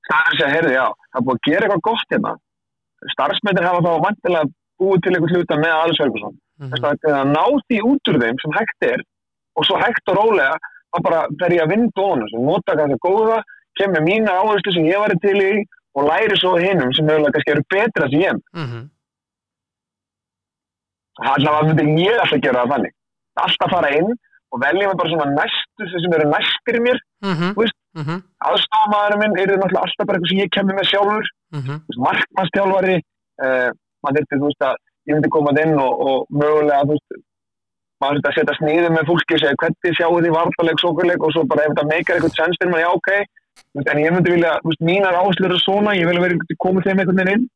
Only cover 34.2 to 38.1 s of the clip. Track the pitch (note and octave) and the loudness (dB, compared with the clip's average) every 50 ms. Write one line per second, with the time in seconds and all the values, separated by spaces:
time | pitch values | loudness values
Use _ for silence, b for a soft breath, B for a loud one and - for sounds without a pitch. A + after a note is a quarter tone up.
34.2 | D3 _ D3 C3+ C#3+ D3 C#3 _ C#3+ C3 A#2 - _ _ _ _ _ D3+ D3 D#3 | -2 _ -4 -2 -2 -2 -2 _ -2 -2 -2 -4 _ _ _ _ _ -2 0 0
35.2 | C#3+ - - D#3+ D3 C#3+ C3+ D3+ D#3 D#3+ D#3 C#3+ C3+ B2+ - - - C#3 C3+ B2+ | 0 2 0 0 2 2 2 2 2 2 2 2 2 0 0 0 0 0 0 -2
36.2 | - _ D3+ C#3+ D3 D3+ D#3 D3+ D3+ D3 C#3+ C#3 C#3+ C#3+ D3+ C#3+ _ _ - - | -2 _ -2 0 0 2 2 2 2 2 2 2 2 0 -2 -2 _ _ -18 -18
37.2 | _ _ _ _ _ _ _ _ _ _ _ _ _ _ _ _ C#3 C#3 | _ _ _ _ _ _ _ _ _ _ _ _ _ _ _ _ -4 -2